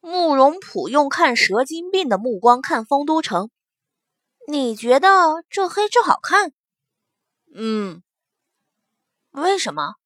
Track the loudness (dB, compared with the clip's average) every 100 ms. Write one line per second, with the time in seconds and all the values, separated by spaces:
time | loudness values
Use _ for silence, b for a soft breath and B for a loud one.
0 | -6 -2 0 4 4 2 -10 -10 -2 0
1 | 0 2 0 2 0 0 -2 -6 -4 -4
2 | -2 -2 -4 0 4 2 2 -6 -2 -4
3 | 0 -2 -2 -6 -6 _ _ _ _ _
4 | _ _ _ _ -8 -4 -4 -4 2 4
5 | 6 6 4 0 -8 -4 -4 -2 0 0
6 | 2 0 2 0 0 _ _ _ _ _
7 | _ _ _ _ _ -12 -6 -6 -6 -12
8 | _ _ _ _ _ _ _ _ _ _
9 | _ _ _ -6 -2 -2 -4 -6 -8 -10